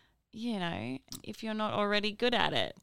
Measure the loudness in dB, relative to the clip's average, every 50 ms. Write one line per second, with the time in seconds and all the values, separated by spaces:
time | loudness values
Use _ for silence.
0 | _ _ _ _ _ _ -10 -6 -4 -2 -2 -2 -2 -2 -2 -4 -4 -4 -6 -8
1 | _ -12 -14 -12 -10 -12 -10 -8 -6 -4 -2 0 0 0 2 2 2 4 2 2
2 | 2 0 -2 2 2 2 4 4 4 4 4 2 0 0 -4 -12